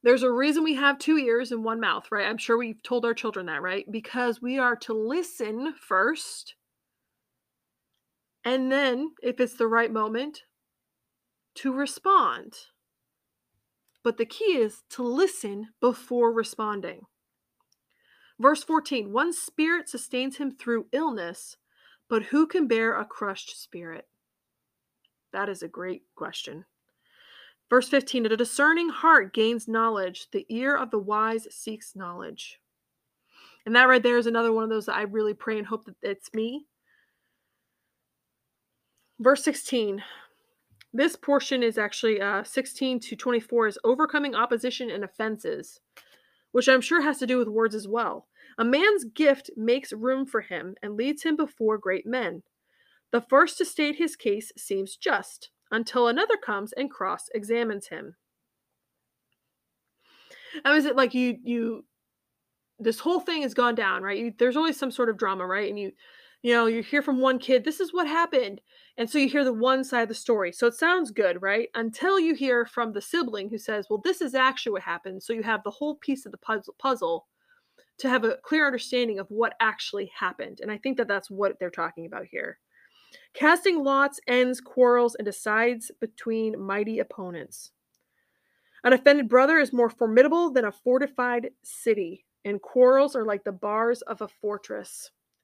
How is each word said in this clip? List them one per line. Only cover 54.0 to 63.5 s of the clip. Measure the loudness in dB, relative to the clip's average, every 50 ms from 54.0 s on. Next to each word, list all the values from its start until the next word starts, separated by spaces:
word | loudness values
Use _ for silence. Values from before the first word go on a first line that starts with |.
| -2 -4 -4
case | -4 -2 -2 -2 -2 -4 -12 -16 -16
seems | -8 -6 -4 -4 -4 -6 -10 -8
just, | -2 -2 -2 -2 -2 -6 -18 -20 -20 -20 _ _ _ _
until | -4 -4 -4 -2 0 2 2 2
another | 4 2 2 2 0
comes | -2 0 -4 -4 -4 -6 -8 -6
and | -6 -6 -6
cross-examines | -6 -6 -4 -4 -4 -6 -8 -8 -8 -8 -4 -2 -2 -2 0 -2 -4 -6 -8
him." | -12 -14 -14 -14 -16 -18 _ _ _ _ _ _ _ _ _ _ _ _ _ _ _ _ _ _ _ _ _ _ _ _ _ _ _ _ _ _ _ _ _ _ _ _ _ _ _ _ _ _ _ -20 -20 -20 -16 -16 -2 2
How | 4 4
is | 6 4
it, | 4 4
like, | 2 2 2 2
you, | 0 0 0 0 -4 -4
you, | -4 -2 -2 -2 -2 -4 -6 -12 _ _ _ _ _ _ _ _ _ _ _ _ _ _ _ _ _ _ _
this | -2 -2 -2 0
whole | 0 0 0 0
thing | 0 -2 -4 -2
has | -2 -2